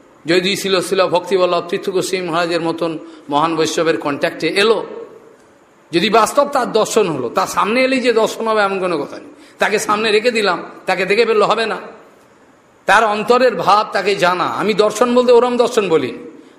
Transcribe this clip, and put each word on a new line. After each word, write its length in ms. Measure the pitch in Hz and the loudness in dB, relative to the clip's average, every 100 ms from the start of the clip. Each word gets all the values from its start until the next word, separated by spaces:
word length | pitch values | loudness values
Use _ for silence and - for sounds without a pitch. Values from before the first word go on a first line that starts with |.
| _ _ 147 | _ _ 0
যদি 300 | 180 185 196 | 0 0 -2
শিল, 240 | 190 185 | -2 -2
শিল 260 | - 190 180 | 2 2 2
ভক্তিবল্লভ 640 | 170 175 190 180 175 170 | 0 0 0 2 0 -2
তীর্থ 220 | 196 202 | -6 -2
গোস্বামী 360 | 185 180 185 175 | -4 -2 -4 -4
মহারাজের 340 | 165 175 170 | -2 -2 -2
মতন 380 | 165 165 170 156 - - - | -2 -4 -6 -6 -12 -18 -4
মহান 280 | 143 160 160 | 0 0 0
বৈষ্ণবের 400 | 156 180 160 156 | -2 0 0 0
কন্ট্যাক্টে 520 | 147 139 170 - 160 | -4 -2 -4 -2 -2
এলো, 380 | 190 214 202 - - - - - - _ _ _ _ _ | 2 2 0 -4 -12 -16 -20 -20 -20 _ _ _ _ _
যদি 180 | 165 208 | -2 2
বাস্তব 380 | 220 208 - 185 | 2 4 2 0
তার 240 | 156 - | -2 0
দর্শন 360 | 220 202 226 196 | 0 0 0 0
হলো, 200 | 143 120 | -2 -4
তার 180 | 190 190 | -2 -2
সামনে 360 | 185 180 240 | -2 0 0
এলেই 160 | 262 262 | 0 0
যে 120 | 240 | 0
দর্শন 360 | 226 214 - 226 | 2 0 -2 -2
হবে 120 | 214 | 0
এমন 180 | 196 196 | 0 -2
কোনো 200 | 185 160 | -4 -4
কথা 180 | - 104 | -6 -12
নেই। 100 | - - - - | -20 -20 -20 -4
তাকে 200 | 190 202 | -2 0
সামনে 320 | 208 208 220 | -2 -2 0
রেখে 200 | 208 240 | 0 0
দিলাম, 320 | 226 202 170 - - - | 0 0 -2 -8 -10 -6
তাকে 200 | 185 180 | -4 0
দেখে 180 | 208 | 0
ফেললে 200 | 226 214 | 2 2
হবে 220 | 185 214 220 | 2 0 -2
না। 100 | 180 - - - - _ _ _ _ _ _ - | -6 -12 -20 -20 -20 _ _ _ _ _ _ 2
তার 180 | 202 | 2
অন্তরের 500 | 226 208 214 247 254 | 2 0 2 4 2
ভাব 320 | 170 165 202 214 | 2 2 2 2
তাকে 220 | 208 196 | -2 -2
জানা। 300 | 190 175 180 | 0 0 0
আমি 300 | 147 120 185 | -2 -2 0
দর্শন 400 | 214 208 208 247 | 2 0 2 2
বলতে 180 | 247 247 | 4 6
ওরম 240 | 240 247 247 | 6 4 2
দর্শন 320 | 233 - 196 | 2 0 2
বলিনি, 300 | 160 127 - - - - | 0 0 -8 -16 -20 -20